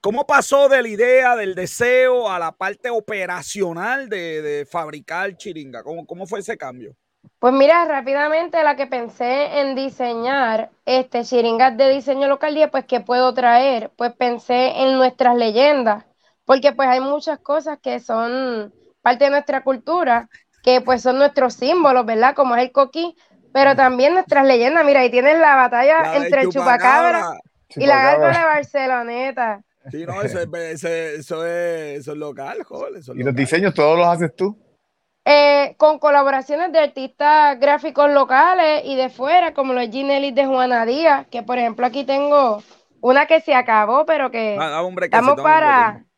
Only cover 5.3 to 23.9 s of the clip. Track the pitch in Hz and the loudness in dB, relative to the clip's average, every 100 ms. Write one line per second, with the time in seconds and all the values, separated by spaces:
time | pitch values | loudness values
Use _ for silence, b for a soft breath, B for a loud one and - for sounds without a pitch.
5.3 | 180 214 160 139 120 131 165 147 175 185 | -10 -16 -14 -16 -16 -14 -14 -14 -16 -10
6.3 | 208 190 - 135 127 113 _ _ _ _ | -10 -10 -12 -12 -16 -20 _ _ _ _
7.3 | _ 240 269 277 339 330 277 254 277 302 | _ 0 4 4 4 2 -4 -4 -4 0
8.3 | 311 339 330 302 277 262 254 233 - 240 | -2 -2 -2 0 -2 -6 -8 -10 -8 -4
9.3 | 262 294 285 277 262 269 - 247 233 240 | -2 -2 -2 -4 -4 -8 -6 -8 -6 -4
10.3 | 277 240 220 226 _ - 254 254 240 233 | -2 -2 -2 -6 _ -2 -2 -2 -6 -2
11.3 | 247 233 226 254 226 269 277 269 269 277 | 0 0 2 2 4 2 2 -2 -2 -2
12.3 | 277 302 302 302 277 - 247 - 247 254 | -2 -2 0 0 0 -4 -6 -2 0 0
13.3 | 247 247 233 269 240 - _ 240 233 247 | 2 2 4 2 -2 -6 _ -8 -4 -4
14.3 | 240 - 247 254 - 262 269 254 254 247 | -4 -2 0 0 0 0 2 0 2 2
15.3 | 240 226 214 277 294 226 214 _ _ _ | 2 0 2 2 2 0 -4 _ _ _
16.3 | _ - 269 285 262 269 254 269 294 320 | _ 0 2 2 0 0 0 -2 -6 -6
17.3 | 285 - 302 302 294 262 247 - 226 233 | -10 -4 -4 -4 -10 -8 -10 -6 -6 -4
18.3 | 254 262 226 208 _ _ _ 240 247 277 | -4 -6 -8 -10 _ _ _ -2 0 2
19.3 | 285 285 269 254 262 262 349 294 233 226 | 0 -2 -4 -4 -6 -4 -4 0 -2 -4
20.3 | b _ _ - 247 254 247 254 262 285 | b _ _ 2 2 2 0 0 2 2
21.3 | 285 254 - 247 349 294 254 226 226 247 | 2 -2 -2 -2 2 4 2 0 2 0
22.3 | 294 262 233 254 254 262 330 339 - b | 2 0 0 0 0 0 -2 -8 -10 b
23.3 | _ _ 269 277 269 262 | _ _ 2 4 4 2